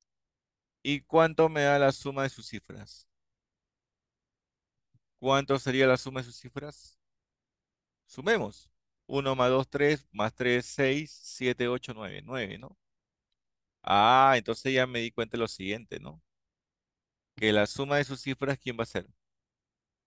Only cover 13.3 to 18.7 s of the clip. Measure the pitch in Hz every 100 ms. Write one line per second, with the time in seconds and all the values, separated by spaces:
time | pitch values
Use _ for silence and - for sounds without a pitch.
13.3 | _ _ _ _ _ - 101 110 131 135
14.3 | 127 110 113 135 131 127 120 117 - 113
15.3 | 120 113 - 95 107 107 - - 80 _
16.3 | _ _ _ _ _ _ _ _ _ _
17.3 | - 107 104 104 - 139 143 135 135 139
18.3 | 131 139 135 -